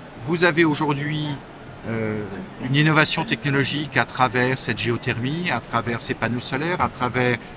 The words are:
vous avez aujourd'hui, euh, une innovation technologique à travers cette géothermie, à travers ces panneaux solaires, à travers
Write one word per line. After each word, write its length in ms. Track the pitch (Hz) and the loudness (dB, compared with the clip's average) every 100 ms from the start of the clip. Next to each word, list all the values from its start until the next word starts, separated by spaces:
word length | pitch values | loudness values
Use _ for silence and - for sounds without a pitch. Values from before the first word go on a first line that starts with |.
| - - | -18 -12
vous 200 | 123 170 | -4 2
avez 200 | 175 160 | 4 6
aujourd'hui, 640 | 165 143 156 143 147 151 151 139 - - - - 101 | 4 4 0 0 -2 -2 -2 -6 -10 -16 -16 -12 -6
euh, 340 | 113 110 107 101 98 95 - 131 | -4 -2 -2 -6 -8 -10 -8 0
une 60 | |
innovation 500 | 139 156 156 151 - | 4 6 6 4 2
technologique 720 | 160 143 143 139 123 143 151 127 | -2 -2 0 2 2 -2 0 0
à 80 | |
travers 540 | 117 - 131 123 127 127 | 0 2 2 4 2 2
cette 200 | - 113 | -2 -2
géothermie, 720 | 117 117 - 113 127 160 180 | 0 0 -2 -2 -2 -2 -2
à 100 | 123 | -2
travers 420 | - 120 113 117 | 0 -2 0 -4
ces 120 | - | -4
panneaux 260 | 131 113 120 | -2 -2 -2
solaires, 420 | - 135 160 180 | -2 -2 -2 0
à 60 | 123 | -2
travers 500 | - 123 117 123 117 - | 0 -2 2 2 0 -4